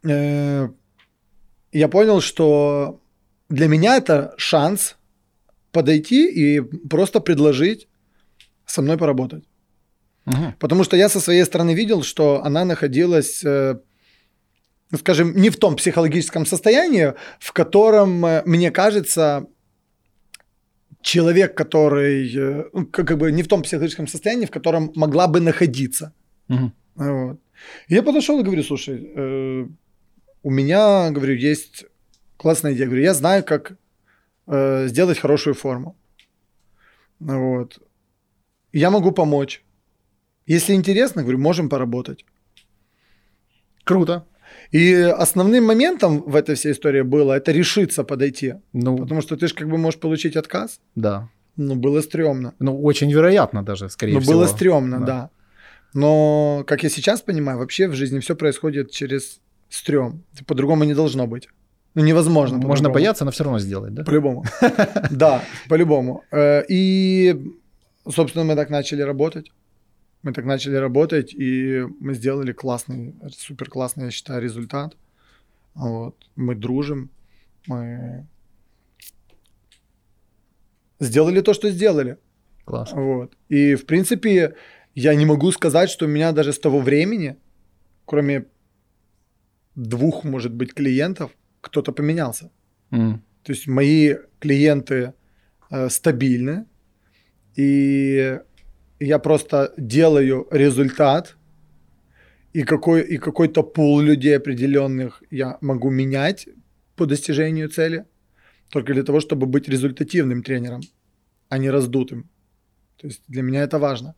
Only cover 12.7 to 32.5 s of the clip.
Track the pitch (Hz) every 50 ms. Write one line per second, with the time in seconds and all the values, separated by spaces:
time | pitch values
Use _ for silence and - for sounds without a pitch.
12.7 | 170 - - 139 127 135 170 175 175 160 135 - - - - 151 143 139 135 135
13.7 | 131 127 _ _ _ _ _ _ _ _ _ _ _ _ _ _ _ _ _ _
14.7 | _ _ _ _ - 147 - - 180 147 170 170 165 196 190 220 - - - 190
15.7 | 147 - - 180 156 170 165 160 147 175 156 - - 165 156 - - 175 - 220
16.7 | 226 277 349 359 285 202 160 143 127 - - - - _ - - - - 165 -
17.7 | - 196 214 220 214 214 202 190 180 175 170 165 160 160 - 180 165 170 175 170
18.7 | 156 - 185 214 208 208 175 - - 170 160 151 143 139 - - _ _ _ _
19.7 | _ _ _ _ _ _ _ _ _ _ _ _ _ - _ _ _ _ _ _
20.7 | _ _ _ _ - _ _ - - 170 165 165 170 185 196 170 - - 156 151
21.7 | - 160 151 147 143 143 143 143 143 135 135 123 113 139 135 135 139 147 160 -
22.7 | - 208 175 - - - 180 - 165 151 156 160 151 165 175 160 208 185 147 -
23.7 | - 156 151 165 - - 156 135 - 165 - 214 233 247 220 - - 156 - 170
24.7 | 160 165 156 156 156 160 156 156 139 160 180 175 151 175 170 165 156 - 180 156
25.7 | 120 131 139 123 - - 156 156 _ _ _ _ _ _ _ _ 127 127 131 120
26.7 | - _ _ _ _ - 147 143 139 135 131 127 135 - _ _ _ _ - -
27.7 | - - - _ 165 208 - - 277 302 285 - 294 285 226 185 190 160 143 -
28.7 | 147 135 - - 135 117 147 196 - 147 139 131 135 135 135 131 131 131 127 -
29.7 | 156 _ _ _ _ _ _ _ _ _ _ _ _ _ _ 143 131 135 135 139
30.7 | 165 202 214 208 202 196 180 165 147 143 135 135 139 120 123 147 151 143 - _
31.7 | _ - - _ _ _ _ _ _ _ _ _ _ _ - 160